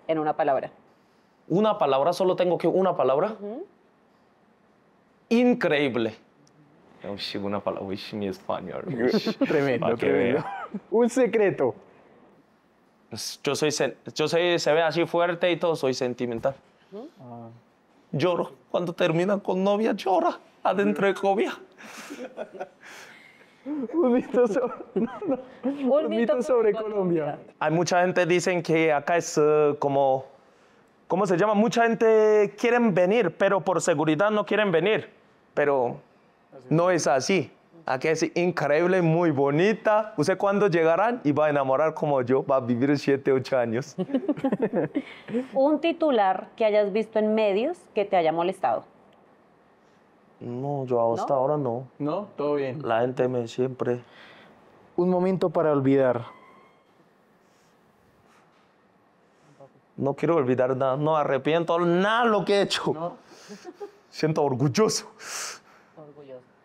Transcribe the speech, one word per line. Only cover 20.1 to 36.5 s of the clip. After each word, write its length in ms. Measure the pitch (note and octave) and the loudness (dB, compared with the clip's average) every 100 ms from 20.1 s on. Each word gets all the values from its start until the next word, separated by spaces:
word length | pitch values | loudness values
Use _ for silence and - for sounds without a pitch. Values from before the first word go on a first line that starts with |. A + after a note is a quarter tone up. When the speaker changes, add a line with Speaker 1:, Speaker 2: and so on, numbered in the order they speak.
| F4+ E4+ - - _ | 0 0 -2 -10 _
Speaker 2:
Adentro 420 | G#3 F#3+ G3+ G3+ G3 | -2 0 0 2 0
de 80 | |
cobia. 380 | F#3+ G3 G3 D4+ - - - - - - C#4 B3+ - - - - _ - - - - - - - _ | 0 0 0 -2 -6 -16 -20 -20 -18 -16 -14 -14 -14 -14 -14 -16 _ -20 -20 -20 -20 -20 -20 -20 _
Speaker 3:
Un 480 | C4 D4 A3+ D#4 C#4 | -10 -8 -4 0 2
mito 340 | B3 - - D4+ | 2 0 0 2
so-, 240 | C#4+ A#3 - | 0 -4 -6
<laughs> 120 | - | -6
no, 160 | G3 A#3 - G4 | -4 -4 -4 -6
no. 120 | B3+ - - | -6 -6 -10
Speaker 1:
Un 280 | B3 C#4+ C4 | -8 -4 0
Speaker 3:
Un 180 | C#4+ B3+ | 2 2
Speaker 1:
mito 0 | |
Speaker 3:
mito 240 | A3 A#3 B3+ | 0 0 0
Speaker 1:
sobre 0 | |
Speaker 3:
sobre 300 | A3 B3 A3 | 0 2 2
Colombia. 520 | G#3 G#3+ G#3+ F#3 E3+ | 0 -2 -2 0 -2
Speaker 1:
Colombia. 140 | D3 C#3+ - - | -4 -8 -12 -4
Speaker 2:
Hay 120 | D#3 | 0
mucha 300 | D#3+ E3+ F3+ | 0 2 2
gente 220 | F3+ F3+ E3+ | 2 2 2
dicen 360 | F3 F#3+ F3 | 2 0 -2
que 300 | E3 D#3+ D#3+ | 0 2 2
acá 240 | C#3+ D3 E3+ | 2 0 -2
es, 220 | D#3+ - | 0 2
eh, 340 | D3+ D3+ D3 C#3+ | 4 4 4 2
como, 460 | C#3 C#3 C#3 C3 C3 - _ _ _ _ _ _ - | 0 2 2 0 -4 -20 _ _ _ _ _ _ -4
¿cómo 200 | F3 G3 | -2 2
se 100 | F3 | 2
llama? 180 | G#3 | 2
Mucha 300 | G#3 A#3 A#3 | 2 2 2
gente 720 | A#3 A3+ A3+ A3 G#3+ G#3+ G#3 - | 2 2 4 6 6 4 2 0
quieren 360 | A#3+ A#3+ A#3 | 0 2 2
venir, 420 | F3 F3+ A#3 F#3 - | 4 4 2 0 0
pero 240 | G3 G3 | 0 2
por 200 | F3 E3 | 0 0
seguridad 500 | F3+ D3+ D#3+ D#3 G#3 | 0 0 2 2 2
no 160 | G#3+ G#3 | 0 0
quieren 260 | G#3 G#3 | 0 2
venir. 380 | D#3+ F#3+ G#3 - - _ _ _ | 2 2 0 -4 -16 _ _ _
Pero 440 | - D3 C#3 B2 C#3+ - _ _ _ _ | -2 0 0 -2 -6 -18 _ _ _ _